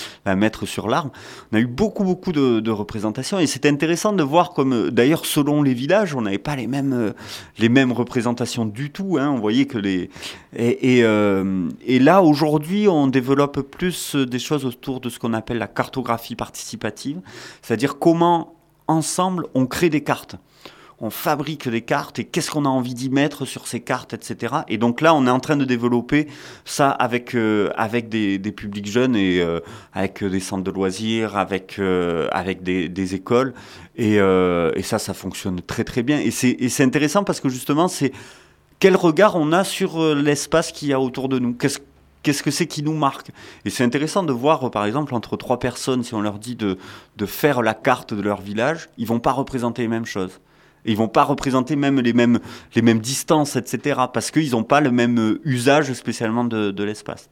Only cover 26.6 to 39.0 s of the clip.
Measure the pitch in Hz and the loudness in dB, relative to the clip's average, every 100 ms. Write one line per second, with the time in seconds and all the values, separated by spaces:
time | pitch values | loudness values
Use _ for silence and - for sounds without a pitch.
26.6 | - - 139 - 123 120 120 123 110 107 | -8 0 0 2 0 -2 -2 0 2 2
27.6 | 98 - 107 120 113 110 101 98 101 - | 0 -2 -2 -2 -2 -2 0 0 -4 -8
28.6 | 110 104 101 110 131 113 95 90 85 82 | -10 -10 -4 0 2 4 2 2 2 -2
29.6 | - - - 95 95 - 101 95 95 98 | -6 -16 -12 -6 -6 -4 -4 -4 -4 -6
30.6 | 95 90 95 92 110 113 110 101 87 95 | -4 -2 -2 -2 -2 -2 0 -2 -2 -2
31.6 | - - 95 90 87 85 73 85 90 82 | -6 -4 0 0 0 0 -2 -2 -4 -4
32.6 | 90 92 85 90 95 95 - 120 131 120 | -2 -2 -2 -4 -4 -6 0 0 0 -4
33.6 | - - - - 110 104 98 92 92 87 | -18 -20 -16 -2 2 4 6 4 4 2
34.6 | 85 - 95 110 - 95 95 - 104 90 | 0 -2 -2 -4 -4 -8 -10 -8 -6 -6
35.6 | - - 113 - 120 147 101 - 127 - | -6 -6 -4 -2 0 0 0 0 0 0
36.6 | 123 - 131 - 147 202 190 170 139 127 | -2 2 2 2 2 0 0 -2 -4 -4
37.6 | - 147 185 - 139 - - - - _ | -2 0 0 0 -2 -4 -14 -20 -20 _
38.6 | _ _ 190 190 | _ _ 4 4